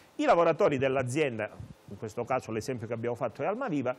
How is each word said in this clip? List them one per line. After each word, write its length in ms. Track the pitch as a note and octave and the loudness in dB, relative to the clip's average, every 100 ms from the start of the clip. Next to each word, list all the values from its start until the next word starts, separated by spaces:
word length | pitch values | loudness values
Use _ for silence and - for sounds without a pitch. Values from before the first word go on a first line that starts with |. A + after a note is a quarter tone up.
| - - | -16 -2
i 80 | |
lavoratori 540 | D4 F3+ E3 D#3 G3 C#3 | 4 6 6 6 4 4
dell'azienda, 720 | C3+ C3 B2+ C3+ D3 A2+ G#2+ - - - - | 2 2 0 0 0 0 -6 -8 -18 -18 -18
in 80 | G2 | -10
questo 280 | A2 - | -8 -6
caso 280 | A#2 B2+ A#2+ | -2 -2 -2
l'esempio 340 | A2 G#2+ B2 A2 | -6 -4 -6 -6
che 80 | |
abbiamo 200 | A#2 A#2 | -4 -4
fatto 280 | A#2 B2 - | -2 -4 -4
è 40 | D3+ | -4
Almaviva, 480 | A3 C4 D3 B2 | -4 -2 -2 -2